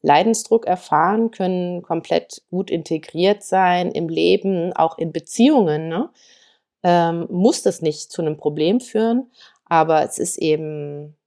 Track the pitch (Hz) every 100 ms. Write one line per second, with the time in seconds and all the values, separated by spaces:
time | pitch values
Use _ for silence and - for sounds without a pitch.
0 | - 147 208 226 - 226 - 180 - 151
1 | 170 214 226 - 185 185 180 175 - 165
2 | 165 170 - - _ 180 180 165 151 160
3 | - 160 185 202 - 190 185 180 180 -
4 | 165 160 170 196 196 185 170 - 160 -
5 | 165 156 - - 247 294 180 151 160 165
6 | 311 _ _ _ _ _ _ _ 180 175
7 | 170 170 165 180 214 233 - 180 160 151
8 | - - 160 151 151 147 156 233 - 214
9 | 226 240 254 _ - _ _ 165 160 160
10 | - - - - 165 151 156 151 147 143
11 | 151 151